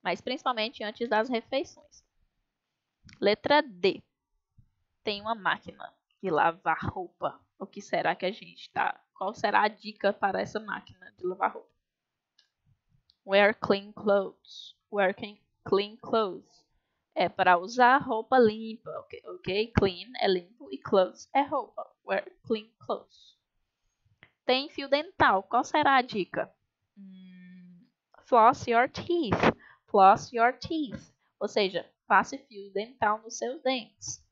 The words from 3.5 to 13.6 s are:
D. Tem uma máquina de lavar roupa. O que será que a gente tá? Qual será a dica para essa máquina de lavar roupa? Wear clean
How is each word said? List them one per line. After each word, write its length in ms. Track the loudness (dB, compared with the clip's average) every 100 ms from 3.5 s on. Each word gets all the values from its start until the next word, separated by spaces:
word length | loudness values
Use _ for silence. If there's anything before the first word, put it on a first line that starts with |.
| 2
D. 400 | 0 -2 -2 -2 _ _ _ _ _ _ _ _ _ _
Tem 200 | -10 -8
uma 120 | -8
máquina 580 | -4 -4 -4 -8 -20 -20 _ _ _
de 80 | -2
lavar 480 | 2 2 0 -4 -4
roupa. 560 | -4 -10 -14 _ -8 -8 _ _
O 80 | -16
que 140 | -16
será 340 | -6 -4 -2
que 120 | -4 -6
a 40 |
gente 400 | -8 -18 -20 -12
tá? 300 | -4 -4 -4 _
Qual 200 | _ -10
será 280 | -4 0 2
a 60 | 0
dica 440 | -4 -18 -4 -2
para 280 | -2 -4 -4
essa 200 | -6 -8
máquina 520 | -10 -12 -12 -20 -20 _
de 100 | -8
lavar 280 | -4 -4
roupa? 160 | -4 -20 _ _ _ _ _ _ _ _ _ _ _ _ _ _ _ 0
Wear 320 | 4 4
clean 340 | 2